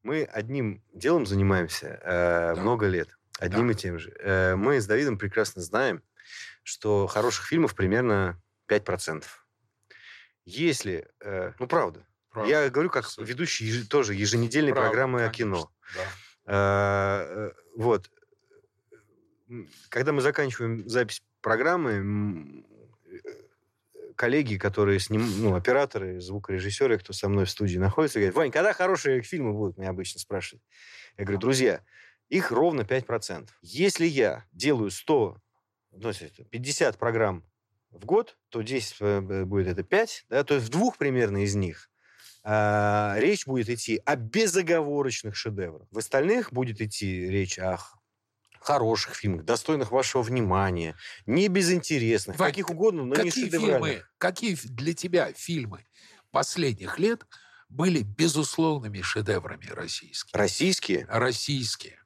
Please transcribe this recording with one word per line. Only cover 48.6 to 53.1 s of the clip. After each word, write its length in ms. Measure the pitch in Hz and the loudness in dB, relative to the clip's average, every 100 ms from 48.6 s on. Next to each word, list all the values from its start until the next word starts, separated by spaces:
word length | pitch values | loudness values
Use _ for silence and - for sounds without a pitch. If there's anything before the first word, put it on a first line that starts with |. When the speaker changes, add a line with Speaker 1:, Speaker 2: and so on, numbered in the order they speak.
Speaker 1:
хороших 540 | - 143 113 110 - - | 0 2 2 0 -2 -4
фильмах, 300 | 107 87 78 | -2 -2 0
достойных 460 | 117 - 156 117 | -2 0 0 2
вашего 320 | 127 131 131 | 0 2 0
внимания, 720 | 113 127 104 95 98 87 82 78 - - - | 0 0 2 2 2 0 -4 -8 -18 -14 -2
не 200 | 139 202 | 2 2
безинтересных, 880 | 185 175 180 - 147 113 107 - 143 | 2 2 0 0 0 2 2 0 0
Speaker 2:
Вань, 100 | 180 | 0
Speaker 1:
каких 180 | 151 175 | 0 -6
угодно, 320 | 165 214 175 | 0 0 2
но 100 | 127 | 0